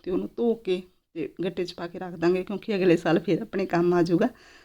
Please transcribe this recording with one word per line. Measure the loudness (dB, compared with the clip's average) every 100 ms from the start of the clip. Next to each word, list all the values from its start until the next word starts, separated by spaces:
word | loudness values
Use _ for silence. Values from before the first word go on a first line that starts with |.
ਤੇ | -6
ਉਹਨੂੰ | -4 -4 -2
ਧੋ | 0 0
ਕੇ | -2 -4 -4 _ _
ਤੇ | -8 -8 -6
ਗੱਟੇ | -6 -4 -6
'ਚ |
ਪਾ | -8 -12
ਕੇ | -10
ਰੱਖ | -12 -2
ਦਾਂਗੇ, | 2 2
ਕਿਉਂਕਿ | 0 -6 -4 2
ਅਗਲੇ | 4 4
ਸਾਲ | 4 0
ਫਿਰ | 2 -2
ਆਪਣੇ | -2 -4 -2
ਕੰਮ | 0 2
ਆ | 4
ਜਾਊਗਾ। | 2 2 0 -2 -16 -20